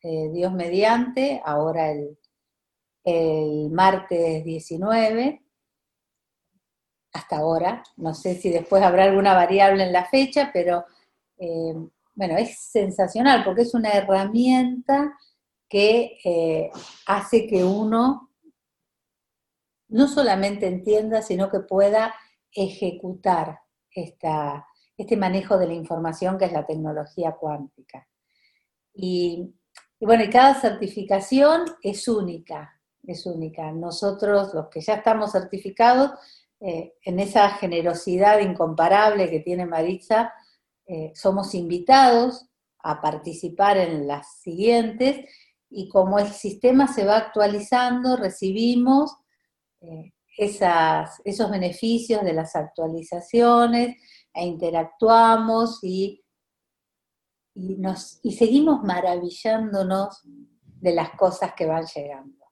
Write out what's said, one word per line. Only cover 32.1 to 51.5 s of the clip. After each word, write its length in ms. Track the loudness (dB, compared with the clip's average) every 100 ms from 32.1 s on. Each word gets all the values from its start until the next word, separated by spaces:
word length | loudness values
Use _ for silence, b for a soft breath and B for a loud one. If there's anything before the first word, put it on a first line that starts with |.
| -2 -4 -10 -14 -16 -16 _ _ _
es 220 | -16 -12 -10
única. 460 | -10 -10 -10 -12
Nosotros, 840 | -10 -10 -6 -6 -2 0 0 0
los 160 | -6 -8
que 100 | -10
ya 160 | -4 0
estamos 380 | 2 0 0
certificados, 800 | -4 -4 -10 -12 2 4 6 2 B B B B _
eh, 320 | -10 -10 -10 _
en 160 | -8 -4
esa 300 | 0 4 4
generosidad 880 | 2 -4 -2 -2 -4 -4 2 6 6
incomparable 880 | 2 -2 -4 0 4 4 4 2 -2
que 100 | -2
tiene 260 | -4 -6 -4
Maritza, 680 | -4 -4 -4 _ 0 0 B B B _ _ _
eh, 260 | -12 -12 -4
somos 400 | -2 -2 -4 -8
invitados 920 | -6 -6 4 6 8 6 2 -4 _ _ _ _
a 220 | -8 -4
participar 760 | -4 -6 -10 -10 -12 0 2 2
en 300 | 0 -2 -6
las 320 | -8 -12 -18
siguientes, 840 | -14 -2 2 2 0 -2 -2 -2 B B B B _
y 200 | -14 -2
como 300 | 2 2 2
el 80 | -2
sistema 600 | -6 -12 0 4 4 4
se 180 | 0 2
va 120 | 2
actualizando, 1000 | 0 0 0 0 -2 0 0 -2 -2 -2
recibimos, 960 | -2 -4 -6 -2 0 2 4 2 2 -6 _ _ _ _ _ _
eh, 320 | -20 -20 -20 _ _ -4
esas, 840 | -4 0 2 4 2 0 -4 -10 -10
esos 240 | -4
beneficios 720 | -4